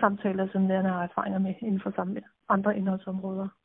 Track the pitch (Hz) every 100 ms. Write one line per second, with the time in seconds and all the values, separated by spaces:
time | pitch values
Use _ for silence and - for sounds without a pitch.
0 | 220 202 208 190 190 196 190 190 190 180
1 | 175 - 202 190 190 190 226 190 196 196
2 | 185 208 - _ - 196 202 214 190 190
3 | 196 190 190 190 196 -